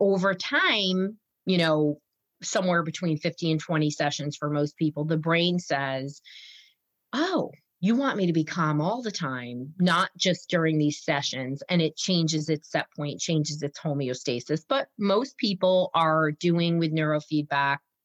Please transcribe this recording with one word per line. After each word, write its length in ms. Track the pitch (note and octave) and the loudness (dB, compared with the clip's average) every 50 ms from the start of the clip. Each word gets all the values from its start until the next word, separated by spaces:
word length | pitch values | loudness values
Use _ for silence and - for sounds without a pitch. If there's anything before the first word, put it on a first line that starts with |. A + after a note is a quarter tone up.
over 340 | G3+ G3 G3 F#3+ F3+ G3 F#3+ | 2 2 4 4 2 2 0
time, 840 | F#3 - - C#4 D4+ F#4 F4+ C4 G#3+ G3 F#3 F#3 F#3 F#3+ G3+ A3 - _ _ _ _ - | 0 -4 -2 0 2 2 2 2 2 0 0 0 0 0 -2 -4 -8 _ _ _ _ -2
you 120 | F#3 F#3 F3 | 0 2 4
know, 420 | E3 D#3+ D#3 D3+ D3+ D3 D3 - _ _ _ _ _ _ _ _ | 4 4 4 4 2 2 0 -2 _ _ _ _ _ _ _ _
somewhere 440 | - - - A3 F#3 F#3 F3 E3+ D#3+ | -10 -4 -2 0 2 2 2 2 0
between 340 | D#3+ D#3 - F#3 E3+ D#3 D3+ | -2 -6 -4 -2 -2 -2 -2
fifteen 340 | - E3+ E3 - E3+ D#3+ D#3+ | -2 -6 -6 -4 -2 -2 -2
and 80 | D#3 | -2
twenty 300 | - - E3+ D#3 D#3 D3+ | -2 -2 0 0 0 0
sessions 460 | D3 - D#3 D3 - - C#3 D3 D3 | 0 0 -2 -2 -2 -4 -6 -8 -8
for 120 | - - D3 | -6 -4 -2
most 280 | D3+ D3 D3 D3 - | 0 0 -2 -2 -2
people, 280 | - E3 D3+ D3+ D3 D3+ | -2 -2 -2 -2 -2 -2
the 120 | D#3 E3 | -2 -2
brain 420 | D#3+ D3+ E3 E3 E3+ F3 F3 F3+ F3+ | 0 0 2 2 2 2 2 0 0
says, 640 | F3 - D3+ C#3 C#3 C3+ C3+ C3+ C3+ C#3 C#3+ - _ - - - - - - - - _ _ _ _ _ _ _ _ - - | -2 -2 -2 -2 -2 -2 -4 -4 -6 -8 -10 -14 _ -20 -20 -20 -20 -20 -20 -20 -20 _ _ _ _ _ _ _ _ -8 -4
"Oh, 380 | B3 E4 F#4 F#4 B3+ - - - - _ _ _ - | -2 -2 0 0 -2 -2 -4 -8 -16 _ _ _ -2
you 160 | F3 G3 A#3 | 0 2 2
want 200 | B3+ C#4 C4+ - | 2 2 0 0
me 120 | G3+ F#3+ F3 | 0 0 2
to 40 | D#3+ | 2
be 120 | D#3+ D#3 | 2 0
calm 360 | - - F3+ D#3+ D3+ D3+ D3 | 0 0 0 0 2 2 2
all 220 | D3+ F3+ A3 C4 B3 | 0 0 -2 -2 -6
the 80 | G#3+ | -8
time, 640 | F#3+ - E3+ C3+ C3 B2 A#2+ A#2+ B2 B2 B2+ D3 D#3+ F#3 | -8 -6 -6 -6 -6 -8 -8 -10 -10 -10 -10 -10 -2 0
not 300 | F3+ F3+ E3 F3 F#3+ - _ | 2 2 4 2 0 -2 _
just 320 | - - F#3 F3 - - - | -2 0 0 0 0 -4 -2
during 300 | - E3+ D#3+ D#3+ D#3 D#3 | 0 2 2 2 2 4
these 240 | D3+ D3 D3 - - | 2 2 0 -2 -4
sessions." 640 | - D3+ C#3+ C#3 - - C3 C3 B2+ C3+ C#3+ - - | -2 -2 -2 -2 -4 -6 -6 -6 -6 -8 -8 -4 0
And 140 | F3+ F3 D#3+ | 2 2 2
it 140 | D#3 - | 2 0
changes 520 | - - - F#3 E3+ E3 D#3 D#3+ D#3 D3+ D#3+ | -4 -2 0 2 2 2 2 0 -2 0 -2
its 220 | D#3+ D3+ _ - | -2 -4 _ -4
set 160 | - D#3 - - - | -4 -4 -4 -4 -8
point, 220 | - D3 D3 - - | -8 -6 -6 -6 -6
changes 460 | - - E3 D#3 D3 D3 D3 D3+ C#3+ | -4 -2 0 0 0 -2 -4 -6 -6
its 160 | C#3+ - - | -8 -8 -6
homeostasis. 840 | - D#3+ C#3+ C#3+ C#3 B2 B2 - - C#3 B2 A#2+ - - D3 D3+ - - | -6 -4 -2 -2 -2 -4 -4 -4 -4 -4 -4 -4 -4 -4 -4 -4 -2 -2
But 180 | C4+ C4+ C#4 - _ | -2 -2 -2 -4 _
most 400 | - G3+ G3+ G3 G#3+ C4 C4+ - - | -4 -2 0 2 0 0 -2 -6 -4
people 520 | - G#3 G3+ F#3 F#3+ F#3 F#3 F#3 F3+ - - | -2 -2 -2 0 2 2 4 4 2 2 2
are 360 | E3 E3 D#3+ D#3 D#3+ D#3 D3+ | 2 2 4 4 2 2 0
doing 480 | D3+ - - F3 E3+ E3+ E3+ E3+ E3+ E3+ | -2 0 0 2 2 2 2 2 2 0
with 160 | E3 D#3+ D#3 | 0 0 0
neurofeedback, 840 | D#3+ D#3 D3+ D3+ D3+ D3+ - D#3 D3+ D3+ - C#3+ C#3 C#3 C#3 C#3 C#3+ _ _ _ _ - | 0 0 0 0 -2 -2 -2 -2 -2 -2 -2 -2 0 0 0 -2 -4 _ _ _ _ -6